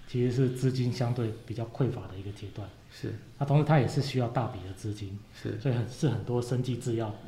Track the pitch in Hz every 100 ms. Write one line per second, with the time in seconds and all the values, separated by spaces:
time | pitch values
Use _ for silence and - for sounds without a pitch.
0 | - 123 123 120 127 120 131 131 123 -
1 | 120 120 113 104 - 113 113 - 127 110
2 | 95 95 98 98 101 - 98 - - -
3 | 110 107 - - 143 147 151 156 110 -
4 | - 127 117 135 110 92 92 - 110 101
5 | 98 101 - - 113 104 139 117 107 -
6 | 143 110 101 120 120 123 123 117 127 113
7 | 110 104